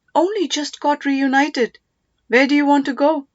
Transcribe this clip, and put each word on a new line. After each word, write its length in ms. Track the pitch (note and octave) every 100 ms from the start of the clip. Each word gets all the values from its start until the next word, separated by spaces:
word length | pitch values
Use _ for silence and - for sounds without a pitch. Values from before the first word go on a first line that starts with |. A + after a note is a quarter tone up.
| _ -
only 320 | F4 G#4+ D4
just 320 | - C#4+ -
got 240 | D4 D4
reunited. 760 | C#4+ C4+ C4+ C4 D4+ C#4+ A3+ - _ _ _ _ -
Where 180 | A#3 C4+
do 80 | D4
you 100 | C#4+
want 200 | C#4+ C#4
to 80 |
go? 340 | A#3+ C#4+ D#4 C#4